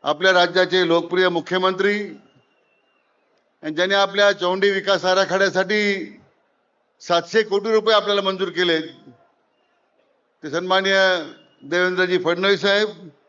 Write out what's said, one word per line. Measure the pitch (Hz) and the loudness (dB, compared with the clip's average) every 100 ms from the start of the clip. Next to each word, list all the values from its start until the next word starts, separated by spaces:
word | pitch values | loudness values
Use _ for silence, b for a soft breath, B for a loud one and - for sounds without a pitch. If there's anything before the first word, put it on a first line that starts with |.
आपल्या | 135 151 185 | -4 0 2
राज्याचे | 180 175 180 180 185 175 | 4 2 2 2 2 2
लोकप्रिय | 170 170 180 185 | 2 0 0 0
मुख्यमंत्री, | 170 151 185 185 185 196 208 196 - _ _ _ _ _ _ _ _ _ _ _ _ _ _ | 0 -4 -2 -2 0 -2 -2 -6 -14 _ _ _ _ _ _ _ _ _ _ _ _ _ _
ज्यांनी | 156 151 185 | -8 -4 0
आपल्या | 196 196 196 202 | 2 0 2 2
चौंडी | 196 180 190 202 | 2 -2 0 0
विकास | 190 190 185 | 0 0 0
आराखड्यासाठी | 180 185 190 185 196 185 185 214 208 196 - - _ _ _ _ _ _ _ _ | 2 0 0 0 0 0 -2 0 0 -4 -8 -18 _ _ _ _ _ _ _ _
सातशे | - 170 175 220 | -2 -2 0 -2
कोटी | 214 202 214 | 0 -2 0
रुपये | 220 214 | 0 4
आपल्याला | 214 208 202 | 2 2 -2
मंजूर | 196 190 185 | -2 -4 -6
केलेत, | 170 180 160 156 135 - 123 _ _ _ _ _ _ _ _ _ _ _ _ | -2 0 0 -4 -16 -20 -20 _ _ _ _ _ _ _ _ _ _ _ _
ते | 151 | -8
सन्माननीय | 156 185 190 190 196 190 180 156 - _ _ | -6 0 0 2 2 2 0 -6 -16 _ _
देवेंद्रजी | 139 175 180 180 185 185 | -6 -2 0 0 0 0
फडणवीस | 170 175 196 196 | 0 -2 0 0
साहेब | 196 202 214 - 175 _ | 0 0 -2 -6 -20 _